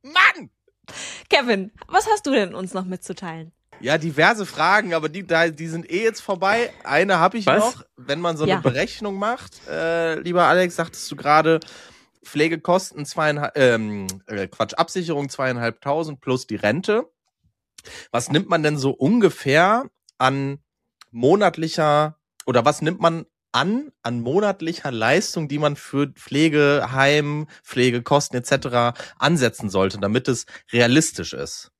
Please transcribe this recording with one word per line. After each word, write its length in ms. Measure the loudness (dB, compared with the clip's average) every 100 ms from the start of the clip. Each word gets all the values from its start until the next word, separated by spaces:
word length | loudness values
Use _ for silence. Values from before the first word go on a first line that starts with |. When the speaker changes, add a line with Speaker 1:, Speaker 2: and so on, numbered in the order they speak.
Speaker 1:
Mann! 460 | -2 2 2 0 -16 _ _ _ -20 -16 -14 -16 0
Speaker 2:
Kevin, 420 | 2 2 0 -2 _ 0
was 200 | 0 2
hast 140 | 0 2
du 60 |
denn 220 | 0 0
uns 200 | -6 -8
noch 120 | -8 -8
mitzuteilen? 680 | -10 -12 -12 -12 -12 -16 _ _ -10
Speaker 1:
Ja, 180 | -2 0
diverse 480 | 0 2 2 2 -6
Fragen, 480 | -2 2 2 2
aber 160 | -4 -4
die, 160 | -8 -2
da, 220 | 2 2
die 180 | -2 -10
sind 220 | -10 -6
eh 140 | -2
jetzt 180 | -2 -4
vorbei. 500 | -8 -2 0 0 -2 -8
Eine 360 | -2 0 2 4
hab 140 | 2
ich 120 | 2 2
Speaker 3:
Was? 140 | 4
Speaker 1:
noch. 240 | 2 -2 -20 _
Wenn 220 | -6 -4
man 160 | -2 -2
so 60 |
eine 100 | 0
Speaker 2:
Ja. 60 | 0
Speaker 1:
Berechnung 560 | 0 -2 -4 -6 -8 -4
macht, 500 | -4 -6 -10 -20 -10
äh, 520 | -6 -2 -2 -2 -4
lieber 240 | -2 2 4
Alex, 300 | 4 2 -2
sagtest 340 | -8 -8 -14
du 40 | -6
gerade, 440 | 2 4 4 2 -2 -20 -20 -20 _ _
Pflegekosten 840 | -10 0 0 0 0 0 0 -12 -8
zweieinhalb, 520 | -2 0 0 -4 4
ähm, 500 | 4 4 -2 -6 -8 -10 -10
äh, 200 | -6 -6
Quatsch, 260 | -4 -4 -2
Absicherung 520 | -2 -2 -4 -4 -4
zweieinhalbtausend 920 | -4 -4 -2 -4 -6 -4 -4 -4 -8
plus 260 | -4 -4 -2
die 80 | -6
Rente. 540 | -2 -2 0 -2 -2 _ _ _ _ _ _ -20 -20 -20 -6
Was 200 | -4 0
nimmt 160 | 0 2
man 160 | 0
denn 140 | 0 0
so 140 | -2
ungefähr 920 | 0 2 4 2 2 2 4 4 2 -2 _ _ _
an 420 | 0 0 -4 -8 _ _ _ _ _
monatlicher, 1040 | 0 4 4 4 0 -4 0 2 4 2 -4 _ _ 0
oder 180 | 2
was 180 | 2 0
nimmt 200 | -4 2
man 240 | 0 0 -10 _ _
an, 400 | -2 0 -2 -6 _
an 180 | -6 -4
monatlicher 720 | 0 0 0 -2 -6 -6 -8
Leistung, 580 | -2 2 2 0 -6 -6
die 100 | -2
man 160 | -2 -4
für 320 | -6 -2 -4
Pflegeheim, 1400 | -6 -6 2 2 4 4 2 0 2 4 4 0 -4 -8 -16
Pflegekosten 720 | -8 0 2 0 2 0 2 -6
et 60 | 0
cetera 460 | -2 0 0 0 -2 -16 _
ansetzen 500 | 0 2 2 0 -4
sollte, 280 | 0 0 0
damit 320 | -2 0 0
es 160 | -4 -6 -20 _
realistisch 640 | 2 4 4 2 -6 -10
ist? 380 | -8 -10 -12 -18